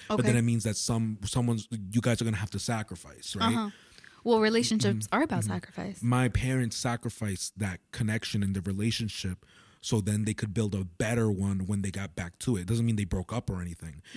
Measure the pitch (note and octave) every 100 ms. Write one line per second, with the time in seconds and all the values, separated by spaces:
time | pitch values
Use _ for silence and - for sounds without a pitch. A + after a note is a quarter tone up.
0 | - G#3+ B2 A#2+ A#2 A#2 A2 G#2 - A2+
1 | A2+ G#2+ G2 C3 A#2+ A2+ - A2+ F#2+ A#2
2 | B2 A2+ A#2 G2 G2 G2 - A2+ G#2+ F#2
3 | - - - - A3+ A#3 G#3 - - -
4 | - - A#3 A3 G#3+ A#3 A#3+ A3 G3+ G#2+
5 | G#2+ G#3+ D#4 G#3 G#2+ F3+ - - F#3 F#3+
6 | A#2 B2 B2+ - B2+ C3 A#2+ - B2+ A#2
7 | A#2+ - G#2+ F#2 - - G2+ F2 _ -
8 | A2 A2 - G#2+ G2 G2 F#2 F#2+ A2+ -
9 | A2 - F#2+ F#2 - - - _ - A2+
10 | G2 G#2 G#2+ G#2+ G#2+ G2 G#2+ G2 F2+ -
11 | A2 A#2 A2 F#2+ G2 G2 F#2 G#2 G2 F#2+
12 | G2 - F2 - - G#2 F2+ A2+ A#2 G#2+
13 | G2 F#2+ F2+ A2+ - F#2 F2 E2+ E2 D2
14 | -